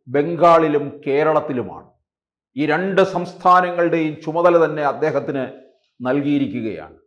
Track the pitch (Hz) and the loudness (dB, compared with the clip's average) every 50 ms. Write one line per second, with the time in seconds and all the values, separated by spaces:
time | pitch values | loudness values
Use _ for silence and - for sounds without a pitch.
0 | _ - 123 143 147 165 175 160 170 170 165 165 160 156 147 147 143 143 135 - | _ -4 -2 -2 -2 0 0 2 4 6 6 6 4 2 0 -2 -2 -4 -8 -10
1 | - 147 135 143 156 156 156 151 147 - 139 123 110 92 80 - - _ _ _ | -6 -2 0 0 2 2 2 0 -2 -2 -4 -6 -6 -8 -12 -16 -20 _ _ _
2 | _ _ _ _ _ _ _ _ _ _ _ 127 147 151 151 165 185 196 196 185 | _ _ _ _ _ _ _ _ _ _ _ -6 -2 -2 0 -2 -2 0 2 2
3 | 190 190 190 175 175 180 - - - 180 180 180 180 180 175 170 175 170 160 165 | 2 2 0 -4 -8 -8 -10 -2 2 4 4 4 4 2 0 -2 0 0 0 0
4 | 160 156 151 147 - 160 156 170 175 180 170 170 165 151 151 151 151 139 143 - | -2 -4 -6 -8 -10 -6 -2 0 2 4 4 4 4 2 0 -2 -4 -4 -2 -2
5 | 151 156 139 139 131 - 143 139 127 110 - - - _ _ _ _ _ _ _ | -2 -2 -2 -2 -4 -4 -6 -6 -6 -8 -10 -16 -20 _ _ _ _ _ _ _
6 | 120 127 131 143 139 143 143 139 139 147 139 120 110 110 95 80 78 78 85 - | -4 -2 -2 -2 0 0 0 0 -2 -2 -4 -6 -8 -8 -8 -10 -12 -16 -20 -20
7 | _ | _